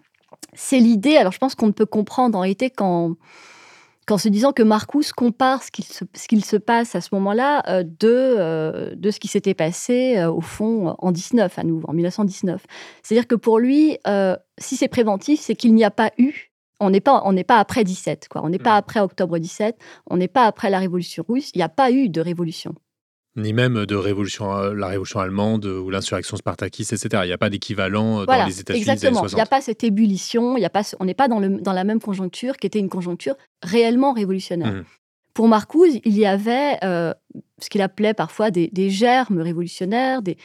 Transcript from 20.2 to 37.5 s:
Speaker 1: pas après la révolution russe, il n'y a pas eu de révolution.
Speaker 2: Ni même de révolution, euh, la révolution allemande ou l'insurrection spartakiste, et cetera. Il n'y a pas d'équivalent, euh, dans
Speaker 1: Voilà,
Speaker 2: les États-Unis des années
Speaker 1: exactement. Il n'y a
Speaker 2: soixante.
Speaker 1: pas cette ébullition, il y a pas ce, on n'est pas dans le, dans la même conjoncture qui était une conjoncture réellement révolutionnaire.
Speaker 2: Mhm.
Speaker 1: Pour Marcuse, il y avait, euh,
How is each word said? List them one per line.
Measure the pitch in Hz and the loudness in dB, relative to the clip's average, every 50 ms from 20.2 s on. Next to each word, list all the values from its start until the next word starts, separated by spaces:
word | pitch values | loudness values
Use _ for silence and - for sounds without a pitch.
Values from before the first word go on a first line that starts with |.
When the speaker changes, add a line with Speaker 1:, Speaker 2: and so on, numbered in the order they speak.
| 180 180 | -2 0
Speaker 1:
pas | - 262 233 | 2 4 4
après | 214 208 - - 196 | 4 2 0 -2 -2
la | 196 185 | 0 0
révolution | 190 180 175 180 165 - - 165 165 - | -2 -2 -4 -4 -6 -6 -10 -8 -6 -4
russe, | 240 269 302 - - | -4 -4 -4 -4 -4
il | 175 | -4
n'y | |
a | 165 160 | -4 -2
pas | - - 269 247 | 0 2 2 4
eu | 247 277 269 196 | 4 2 2 0
de | 151 165 | -2 -2
révolution. | 160 180 175 170 175 165 175 - - 170 165 - _ _ _ _ _ _ _ _ _ _ - 110 | -4 -4 -4 -4 -4 -6 -6 -10 -12 -14 -16 -16 _ _ _ _ _ _ _ _ _ _ -8 -6
Speaker 2:
Ni | 107 107 | -4 -2
même | 107 120 127 127 120 107 104 | 0 2 2 2 2 0 -2
de | 95 101 | -2 -2
révolution, | 101 92 101 101 101 104 95 - - 107 98 98 | -2 -2 -2 -2 -2 -4 -6 -6 -6 -6 -4 -4
euh, | 101 98 101 104 | -2 -2 -4 -4
la | 101 101 92 | -4 -4 -4
révolution | 98 98 92 - - 104 | -4 -6 -6 -6 -4 -4
allemande | 95 95 95 101 104 110 110 107 104 | -4 -2 -2 0 0 0 0 -2 -2
ou | 98 92 95 92 92 | -4 -6 -6 -6 -4
l'insurrection | 95 98 - - 107 92 90 - 104 | -4 -4 -4 -4 -4 -4 -4 -6 -10
spartakiste, | 95 - 101 90 - 101 92 - - 110 - | -8 -6 -6 -6 -4 -6 -6 -6 -8 -6 -6
et | 113 | -6
cetera. | 98 - 110 - 104 90 | -6 -4 -2 -2 -2 0
Il | 90 | -2
n'y | 87 | -2
a | - | -2
pas | 110 104 | -2 -2
d'équivalent, | 101 95 - - 104 104 95 95 101 107 110 113 110 | -2 -4 -6 -6 -4 -2 -2 0 0 0 0 0 0
euh, | 104 | 0
dans | 98 | 0
Speaker 1:
Voilà, | - 262 247 185 | 2 2 2 2
Speaker 2:
les | 98 90 92 | 0 -4 -6
États-Unis | - - - 240 208 | -6 -4 -4 -2 0
des | 277 | 0
années | 269 202 | 0 0
Speaker 1:
exactement. | - 269 240 208 | 2 2 2 0
Il | 170 185 190 | 0 0 0
n'y | 220 | -2
a | 220 | 0
Speaker 2:
soixante. | - | 2
Speaker 1:
pas | 269 269 | 0 0
cette | - 247 214 - 240 | 0 -2 -4 -2 0
ébullition, | 233 196 208 226 208 190 180 - - - 233 240 247 262 | 0 2 2 2 2 0 -2 -4 -4 -2 -2 0 0 0
il | 247 | 0
y | 185 | -2
a | 165 | 0
pas | - 202 | -2 -2
ce, | 208 - - - | -4 -4 -6 -6
on | 190 | -4
n'est | 185 185 | -2 0
pas | - 277 247 | 0 0 0
dans | 233 208 | 0 0
le, | 196 196 196 208 | 0 -2 -2 -2
dans | - 202 | -2 -4
la | 185 185 185 | -2 -2 -2
même | 208 220 226 | -2 -2 -2
conjoncture | - 220 190 190 185 175 - - 247 254 269 | -4 -4 -6 -6 -6 -8 -8 -8 -8 -8 -6
qui | - - | -4 -6
était | 190 - 214 | -4 -2 -4
une | 196 175 | -4 -4
conjoncture | - 185 170 180 175 - - - 269 - _ _ _ _ | -4 -6 -6 -6 -8 -6 -6 -8 -8 -8 _ _ _ _
réellement | - 170 208 233 233 226 240 247 269 277 | -6 0 2 2 4 4 4 2 2 2
révolutionnaire. | 254 226 202 185 190 190 - - 180 175 151 110 | 2 0 -2 -2 -2 -4 -4 -6 -4 -4 -2 -4
Speaker 2:
Mhm. | 98 95 82 - _ _ _ _ _ _ _ _ | -4 -6 -10 -14 _ _ _ _ _ _ _ _
Speaker 1:
Pour | - - 220 226 | -2 2 4 4
Marcuse, | 220 214 214 - - 311 370 339 269 - - | 4 4 2 2 4 6 6 6 4 2 0
il | 226 202 208 | 2 2 4
y | 214 | 4
avait, | 196 196 196 208 226 240 262 294 294 254 - 185 | 4 2 2 0 0 0 0 0 0 -2 -2 -2
euh, | 190 175 170 170 160 - - _ - - - - _ | -2 0 0 -2 -2 -4 -8 _ -20 -20 -20 -20 _